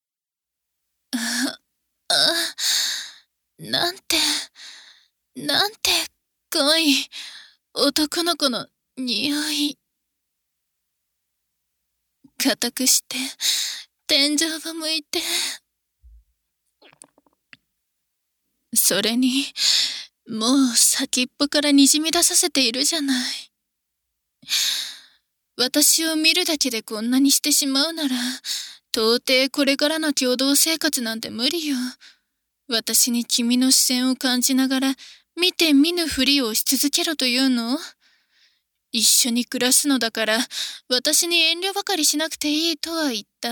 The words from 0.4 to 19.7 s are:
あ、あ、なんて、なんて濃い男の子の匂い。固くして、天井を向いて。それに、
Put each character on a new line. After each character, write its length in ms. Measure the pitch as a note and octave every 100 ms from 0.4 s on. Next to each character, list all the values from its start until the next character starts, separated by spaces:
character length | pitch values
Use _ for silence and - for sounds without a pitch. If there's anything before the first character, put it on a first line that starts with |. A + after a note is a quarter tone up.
| _ _ _ _ _ _ _
あ、 460 | A#3+ A#3 A#3+ B3+ - _ _ _ _ -
あ、 260 | - - E4+ E4 - - - - - - - _ _ _ _
な 340 | F3+ A3+ F4
ん 60 | F#4
て、 180 | - E4 D4+ D4 - - - - - - _ _ _ B3
な 320 | C#4+ C#4+ G4+
ん 40 |
て 180 | A4+ - F4 D#4+ - _ _ _
濃 260 | D#4+ C#4 D#4+
い 300 | D#4 C4+ - - - - - _ _
男 500 | - C#4 D4 D4+ E4+
の 120 | E4+ D#4
子 140 | C#4+
の 160 | A#3 - _ _ -
匂 400 | B3+ G#3 C#4 D4 D4+
い。 260 | D4 D4 - _ _ _ _ _ _ _ _ _ _ _ _ _ _ _ _ _ _ _ _ _ _ _ _ _ -
固 300 | C4+ G#3 A#3+
く 140 | - B3+
し 180 | -
て、 120 | - B3+ C4 - - - - - - _ -
天 260 | D4 C#4+
井 40 | D4 D#4+ D#4+ D#4+
を 60 |
向 180 | E4 D#4
い 100 | D#4+
て。 180 | - F4 E4+ E4+ - - - _ _ _ - - _ _ _ _ _ _ _ _ - _ _ _ _ - _ _ _ _ _ _ _ _ _ _ _
そ 260 | A3+ - G3
れ 140 | G#3 A#3
に、 280 | C4 C4 C#4 - -